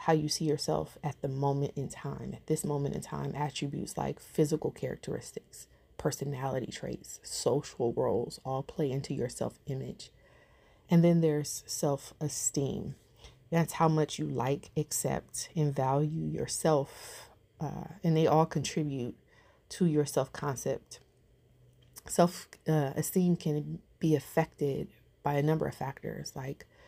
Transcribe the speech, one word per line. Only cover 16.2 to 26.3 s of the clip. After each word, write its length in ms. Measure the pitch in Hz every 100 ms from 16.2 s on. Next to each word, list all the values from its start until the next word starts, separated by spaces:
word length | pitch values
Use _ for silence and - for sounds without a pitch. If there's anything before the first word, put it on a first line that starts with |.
| 156
yourself. 1040 | 160 - - 165 151 139 - - - - - _ -
Uh, 360 | 147 - - -
and 120 | 170
they 120 | 160 160
all 180 | 151
contribute 720 | 160 160 139 - 151 139 120 - _ _ _ _ -
to 160 | - 175
your 180 | 151
self-concept. 960 | 143 - 131 - 147 135 143 131 - - _ _ _ _ _ _ _ _ _ - -
Self, 420 | - 175 - - - -
uh, 240 | 156 135 -
esteem 380 | 156 190 180
can 440 | 170 165 151 147 160 - -
be 160 | 160
affected 720 | 151 - - 160 - 143 135 147 - _ _
by 120 | 143
a 80 | 147
number 240 | 147 160 143
of 80 |
factors, 580 | - 131 - - - 147